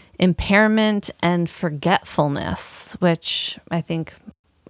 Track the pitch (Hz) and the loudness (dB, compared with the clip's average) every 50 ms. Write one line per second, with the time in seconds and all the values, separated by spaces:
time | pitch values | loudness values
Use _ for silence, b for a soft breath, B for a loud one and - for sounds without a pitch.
0 | B B B - 180 185 170 - - - 196 202 214 214 214 220 214 214 214 202 | B B B 2 2 2 2 0 0 2 4 4 4 4 4 4 2 2 2 0
1 | - - - - - 170 175 175 170 165 - - - 170 151 143 - 175 196 - | -2 -6 -6 -2 0 0 2 2 0 -2 -4 -4 -4 -4 -4 -2 0 2 2 2
2 | - - - - 147 147 139 - - - 180 - - - - - - - - - | 0 -2 -2 0 0 0 0 -2 -4 -4 -4 -4 -4 -4 -4 -4 -4 -6 -4 0
3 | 185 175 165 - - - - - - - - - - - 170 170 160 - 170 165 | 0 2 2 0 -2 -4 -4 -4 -4 -6 -8 -12 -10 -8 -6 -6 -6 -6 -6 -6
4 | 160 - - - _ - - _ _ _ _ _ _ - | -6 -8 -12 -18 _ -20 -20 _ _ _ _ _ _ -2